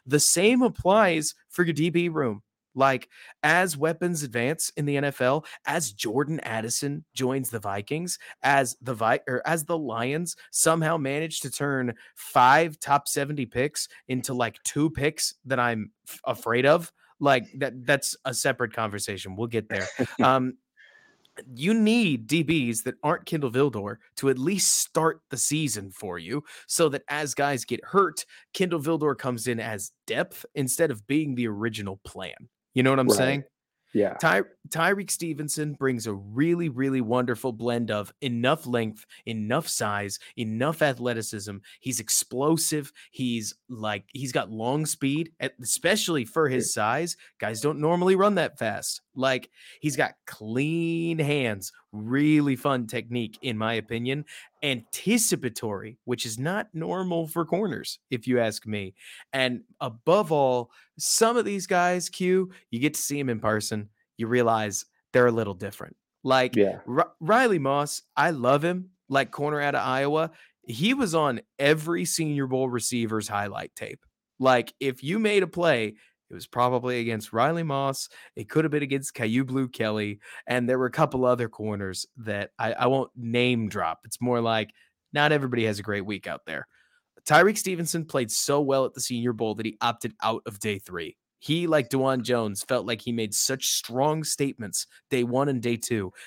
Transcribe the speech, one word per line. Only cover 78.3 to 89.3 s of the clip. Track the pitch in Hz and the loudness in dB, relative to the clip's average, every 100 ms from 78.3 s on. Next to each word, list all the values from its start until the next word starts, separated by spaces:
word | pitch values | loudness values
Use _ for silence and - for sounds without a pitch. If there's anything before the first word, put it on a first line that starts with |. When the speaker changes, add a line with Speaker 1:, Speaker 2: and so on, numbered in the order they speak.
Speaker 1:
It | - 110 | -14 -2
could | 151 | 0
have | 156 | 2
been | 147 | 0
against | 139 135 135 | -2 -4 -6
Kyu | - 113 123 | -4 0 0
Blu | 127 135 127 | 0 -2 -2
Kelly. | - 110 107 104 101 - - - | -2 -2 -2 -4 -8 -14 -12 -2
And | 123 120 | 0 2
there | 127 | 0
were | 127 | 0
a | |
couple | 160 151 131 | 0 0 2
other | 127 120 113 | 2 2 -2
corners | - 107 104 95 90 - 127 | -6 -6 -4 -6 -8 -12 -12
that | 110 101 95 - | -8 -6 -6 -4
I, | 113 | -4
I | - 127 | 0 2
won't | 135 123 | 2 -2
name | 123 117 120 123 120 107 | -8 -2 2 2 2 0
drop. | 101 80 82 | -2 -4 -6
It's | 110 - | -10 -6
more | 123 120 | -2 0
like | 117 110 104 _ _ _ _ | 2 0 -2 _ _ _ _
not | 147 147 | 2 4
everybody | 151 135 120 113 | 4 2 0 0
has | 104 | -2
a | |
great | 104 101 | -4 -6
week | 98 98 - | -4 -8 -8
out | 67 | -10
there. | - 73 - _ _ _ _ _ | -8 -10 -10 _ _ _ _ _
Tyrique | - 151 196 214 | 4 6 6 4
Stevenson | 190 170 165 170 | -2 -4 -2 -4
played | 156 135 110 | -2 -2 -2
so | - - 143 | -2 0 2
well | 139 135 | 2 2
at | 127 | 0
the | - | -2
Senior | - 120 120 | -6 -2 -2